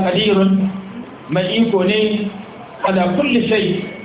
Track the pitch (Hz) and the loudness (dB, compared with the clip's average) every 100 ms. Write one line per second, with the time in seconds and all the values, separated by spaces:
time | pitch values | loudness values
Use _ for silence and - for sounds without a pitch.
0 | 185 180 214 190 190 190 190 - - - | 2 2 2 4 4 4 0 -4 -12 -14
1 | - - - 175 180 226 226 196 190 214 | -14 -16 -4 -2 0 2 2 2 2 2
2 | 214 214 202 - - - - - - 190 | 2 0 -4 -8 -16 -16 -18 -4 0 2
3 | 180 - 285 240 - 214 180 - - - | 2 2 2 2 2 2 2 -2 -4 -10